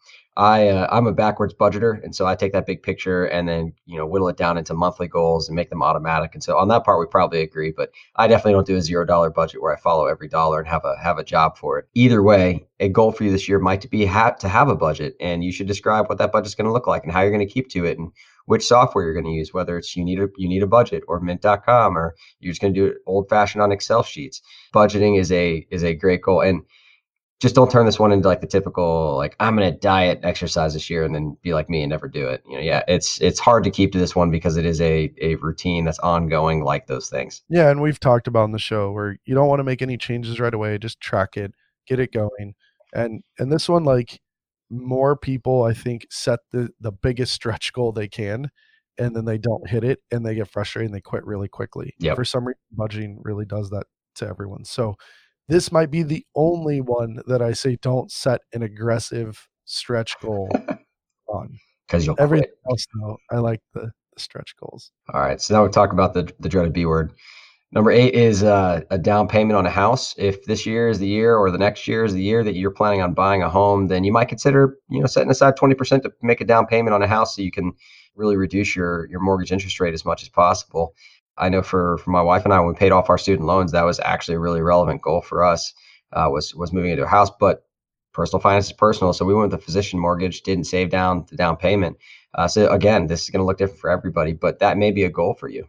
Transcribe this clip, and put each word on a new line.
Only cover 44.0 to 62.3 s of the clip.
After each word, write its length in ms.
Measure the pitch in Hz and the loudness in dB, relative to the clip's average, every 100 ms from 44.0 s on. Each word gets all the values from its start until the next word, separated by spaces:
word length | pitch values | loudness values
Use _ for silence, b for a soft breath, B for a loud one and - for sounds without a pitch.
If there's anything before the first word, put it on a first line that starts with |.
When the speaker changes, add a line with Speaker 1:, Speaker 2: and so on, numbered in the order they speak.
| 120 - _ _ _ _ _ | 0 -10 _ _ _ _ _
Speaker 2:
more 480 | 120 127 127 135 143 | -12 -4 0 0 0
people, 460 | - 131 127 127 | -4 -4 0 0
I 100 | 117 | 0
think, 340 | 113 127 117 - | -2 -6 -10 -10
set 300 | - - 120 _ | -8 -4 -4 _
the, 160 | 123 117 - | -6 -6 -8
the 140 | 113 | -12
biggest 400 | 98 131 127 123 | -6 -4 -2 -4
stretch 400 | - 120 101 - | -6 -6 -6 -8
goal 180 | - 120 | -4 -4
they 160 | 110 104 | -4 -8
can, 440 | - 101 110 139 - _ _ _ - | -8 -6 -6 -10 -16 _ _ _ -6
and 160 | 120 | -4
then 120 | 113 113 | -4 -4
they 120 | 110 | -4
don't 320 | 117 110 87 | -2 -4 -4
hit 140 | 117 | -2
it, 160 | 120 135 _ | -2 -4 _
and 140 | 120 113 | -6 -4
they 100 | 110 | -6
get 120 | 104 | -6
frustrated 440 | - 101 113 113 | -6 -8 -6 -8
and 40 | 101 | -8
they 60 | |
quit 240 | - 113 - | -10 -10 -8
really 240 | 104 98 | -8 -8
quickly. 440 | - 104 - - - | -10 -12 -12 -14 -8
Speaker 1:
Yep. 160 | 160 - | -4 -2
Speaker 2:
For 80 | |
some 240 | 123 127 123 | -4 -4 -6
reason, 140 | - _ | -10 _
budgeting 440 | 104 107 107 107 101 | -8 -8 -8 -10 -12
really 240 | 107 104 104 | -10 -8 -6
does 240 | 104 98 | -8 -6
that 120 | 98 - _ _ - | -8 -10 _ _ -12
to 140 | 104 | -10
everyone. 340 | 98 101 101 | -10 -12 -14
So 320 | 107 - 113 101 b b b b - | -10 -6 -4 -6 b b b b -2
this 240 | 170 175 | 0 2
might 180 | 165 160 | 0 0
be 120 | 160 | -2
the 220 | 156 156 - - | -4 -4 -6 -2
only 440 | 160 170 156 143 | 0 0 -2 -4
one 400 | 127 120 113 113 120 | -2 -4 -4 -8 -4
that 140 | 123 | -2
I 100 | 117 | 0
say 260 | 113 135 123 | -2 -2 -2
don't 280 | 127 127 - | -2 -4 -4
set 300 | - 139 120 - | -4 -2 -2 -4
an 100 | 117 | -10
aggressive 800 | 113 104 117 117 - 120 110 107 _ _ - | -10 -6 -4 -4 -4 -8 -10 -12 _ _ -14
stretch 520 | - - 117 113 - | -12 -6 -4 -4 -8
goal 280 | 110 104 95 | -8 -6 -4
Speaker 1:
<laughs> 800 | - - - _ _ _ _ - | -4 -6 -12 _ _ _ _ -12
Speaker 2:
on. 320 | 104 - 113 _ _ - | -10 -10 -18 _ _ -4
Speaker 1:
'Cause 160 | 85 78 | -2 -2
you'll 100 | 78 | 0
Speaker 2:
Everything 300 | 147 | 2